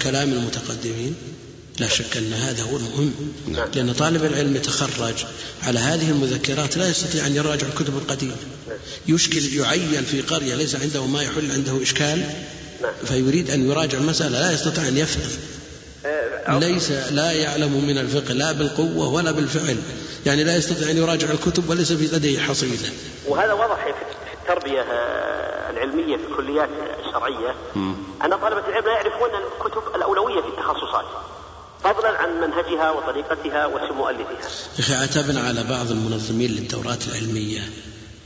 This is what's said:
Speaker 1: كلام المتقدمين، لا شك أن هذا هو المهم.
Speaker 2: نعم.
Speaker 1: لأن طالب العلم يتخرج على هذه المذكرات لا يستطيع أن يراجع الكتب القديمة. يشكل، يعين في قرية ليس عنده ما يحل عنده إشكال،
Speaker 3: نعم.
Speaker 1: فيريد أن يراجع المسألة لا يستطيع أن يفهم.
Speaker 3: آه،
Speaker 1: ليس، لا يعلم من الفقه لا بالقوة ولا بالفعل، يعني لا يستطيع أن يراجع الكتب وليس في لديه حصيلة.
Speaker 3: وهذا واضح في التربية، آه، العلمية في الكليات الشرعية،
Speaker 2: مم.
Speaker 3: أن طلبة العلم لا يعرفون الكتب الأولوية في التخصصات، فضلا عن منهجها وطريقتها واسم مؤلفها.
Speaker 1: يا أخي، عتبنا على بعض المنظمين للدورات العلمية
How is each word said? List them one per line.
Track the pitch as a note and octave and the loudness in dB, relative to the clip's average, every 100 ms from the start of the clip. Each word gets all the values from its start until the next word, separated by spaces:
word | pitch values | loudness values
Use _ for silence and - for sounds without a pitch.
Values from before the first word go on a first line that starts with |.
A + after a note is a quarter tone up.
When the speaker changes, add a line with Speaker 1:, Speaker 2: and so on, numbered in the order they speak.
Speaker 1:
كلام | C3+ C3+ C#3+ | 0 2 2
المتقدمين، | B2 A#2 A#2+ - A2+ A#2+ A2+ B2 E3 - - - - - - | 2 0 -2 -6 -6 -4 -4 -4 -6 -10 -14 -14 -18 -12 -4
لا | A#2 | 0
شك | - A#2 B2 | 0 -2 -2
أن | A2 | -2
هذا | A2 C3 A#2 | -2 -2 -2
هو | A2+ C3+ | -2 -2
المهم. | A#2 C#3 D3 A#2+ D3+ - - | -2 0 0 0 -6 -6 -4
Speaker 2:
نعم. | - A2+ C3+ | -2 -2 0
Speaker 1:
لأن | B2 | 2
طالب | A#2+ D3+ E3 D#3 | 2 2 4 2
العلم | C#3 C#3+ C3+ | 2 2 2
يتخرج | - - C#3 - A#2 G#2+ - A2 - - | 0 0 0 0 -2 -2 -6 -8 -12 -6
على | - A#2+ | 0 2
هذه | B2+ E3 D#3+ | 4 4 4
المذكرات | D3 C3+ C#3+ - C3+ C#3+ E3 | 4 4 2 0 0 0 2
لا | F#3 | 2
يستطيع | D#3+ E3 D#3+ C#3+ | 2 0 0 2
أن | C#3+ | 2
يراجع | D3+ D3 C#3+ | 2 2 0
الكتب | - D3 C#3 | 0 0 0
القديمة. | C3+ C#3 C3 A#2+ - - - A2 - - - | -2 -2 -2 -4 -10 -12 -12 -12 -10 -4 2
يشكل، | D#3+ - E3 C#3+ | 4 4 2 2
يعين | C#3 A#2 D#3+ E3 D3+ | 2 2 2 2 0
في | B2 C#3 | 2 0
قرية | B2+ D#3+ C#3 B2+ | 0 0 0 0
ليس | D3+ C3+ | 0 0
عنده | C#3+ D3 C3+ | 0 0 0
ما | C#3+ | 0
يحل | C#3+ - D3 | 0 0 0
عنده | C3+ C3+ C3 | 0 0 0
إشكال، | B2+ C#3 D3 D#3+ E3 - - - - - | 0 2 2 2 -2 -4 -10 -12 -14 -6
Speaker 3:
نعم. | A2+ - A#2+ | -6 -4 0
Speaker 1:
فيريد | C3 C3 D3+ C3 | 2 4 4 2
أن | C#3 C3 | 2 4
يراجع | C#3+ D#3+ C3 | 4 2 2
المسألة | D3+ D#3+ D#3 B2 | 2 2 2 2
لا | F3 | 2
يستطيع | D#3 E3 D#3 D3 | 2 2 0 2
أن | C3+ | 2
يفهم. | D#3 - - - - - - - - - C#3 | 2 0 -2 -4 -8 -12 -14 -16 -18 -10 -4
Speaker 3:
آه، | D3+ A#2 B2+ - C#3+ | -2 -2 -4 0 2
Speaker 1:
ليس، | E3 F3+ E3 | 4 2 2
لا | C#3 C3 C#3+ D#3+ | 0 0 2 2
يعلم | D#3+ D3+ D3 D3 C#3 C#3+ | 2 2 2 2 4 4
من | C#3 | 2
الفقه | B2+ C#3+ C3+ | 2 0 0
لا | B2+ D3+ | 0 2
بالقوة | D3+ D3 - E3 E3 D3 | 2 0 2 2 2 2
ولا | D3 E3+ | 2 2
بالفعل، | D3+ C#3 D3+ D#3+ A2+ F2+ - - - D3 | 2 2 0 0 0 -2 -8 -10 -2 2
يعني | C#3+ | 4
لا | D#3 E3+ | 4 4
يستطيع | D#3 E3 D3+ | 2 0 2
أن | E3 | 2
يراجع | E3 D#3+ D#3 | 4 2 2
الكتب | D3+ - F3 E3+ | 0 2 2 2
وليس | F3 E3 | 2 2
في | E3 D#3 D#3+ | 2 2 2
لديه | D3 C#3 | 2 2
حصيلة. | D3 C3+ C3 A#2 - - - - C#3 | 0 0 0 -2 -4 -8 -12 -8 -2
Speaker 3:
وهذا | C#3+ A3 | 2 4
واضح | G3+ A3+ G3 - | 4 2 0 -2
في | C#3 - - - - | -4 -8 -10 -12 -6
التربية، | - F3 C#3+ C3+ | 0 0 2 0
آه، | A#2 A#2+ A#2+ A#2 G#2+ G#2+ - - - | 0 0 0 0 -2 -2 -4 -4 -4
العلمية | A#2 C3+ D3+ D#3+ B2+ | -2 -2 0 0 -2
في | |
الكليات | - - C3+ D3 D3 D3+ D3+ - - | -2 -4 0 0 0 -2 -6 -6 -6
الشرعية، | B2+ A#2+ B2 A#2 C3 - G2+ | -2 -2 -2 -4 -4 -6 -4
Speaker 2:
مم. | F#2+ F#2+ - - | -2 -4 -8 -4
Speaker 3:
أن | D#3 | 0
طلبة | G3 G#3 G#3 G3 | 2 2 0 0
العلم | G#3 G#3+ | 0 2
لا | |
يعرفون | A3+ G3+ - A#3+ | 2 0 0 0
الكتب | G#3 F#3+ - G#3+ A3 - F#3+ | 0 -4 -4 -4 -4 -4 -2
الأولوية | F#3 F#3+ A3+ F#3+ | 2 2 2 0
في | - | -2
التخصصات، | - - D3 C3+ A#2 - A2+ - - - - - - | -2 -2 -2 -2 -2 -2 -6 -12 -14 -16 -18 -18 0
فضلا | F#3+ G#3 A3 | 2 4 2
عن | F#3+ E3+ | 2 0
منهجها | E3 E3 E3 E3+ D#3+ D#3+ | 0 0 0 0 2 2
وطريقتها | D#3 C3+ C#3 - D#3+ D3+ D3 D3 | 2 -2 -2 -2 -2 -2 0 0
واسم | C3+ - C#3 | 0 -2 -2
مؤلفها. | C3 A#2+ - A#2+ - - - - | 0 -2 -6 -8 -8 -10 -8 -2
Speaker 1:
يا | |
أخي، | C#3 | 0
عتبنا | C3 C3+ D3+ C#3+ C#3 | 2 2 2 2 0
على | B2 A#2 | 0 0
بعض | A2+ C3 A#2 | 0 -2 0
المنظمين | A2+ A2 A2 A2 A2+ A#2+ | 0 0 0 0 0 0
للدورات | G#2 G2+ A#2 A#2 A#2+ - | 0 -4 -6 -4 -4 -4
العلمية | A2 A2+ A2 G#2+ G#2+ - - - - - - | -4 -2 -2 -2 -4 -8 -10 -14 -16 -18 -8